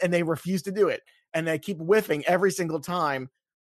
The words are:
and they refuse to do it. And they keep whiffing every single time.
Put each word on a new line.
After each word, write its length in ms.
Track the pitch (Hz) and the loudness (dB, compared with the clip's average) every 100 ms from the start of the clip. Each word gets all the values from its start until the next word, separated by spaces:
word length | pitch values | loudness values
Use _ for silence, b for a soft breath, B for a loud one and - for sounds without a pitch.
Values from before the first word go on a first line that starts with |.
and 100 | 175 | 0
they 100 | 175 | 2
refuse 400 | 165 160 170 185 | 2 -2 -2 -4
to 80 | - | -4
do 160 | 196 180 | 0 0
it. 120 | - - b b | 0 -8 b b
And 140 | 160 165 | -4 -2
they 120 | 156 | -2
keep 200 | 175 165 | -4 -6
whiffing 460 | 165 214 196 151 147 | 2 2 2 0 2
every 240 | 180 196 | 4 2
single 300 | 185 170 160 | 2 -2 -4
time. 500 | 143 175 151 135 131 _ _ _ | -4 -2 0 -2 -6 _ _ _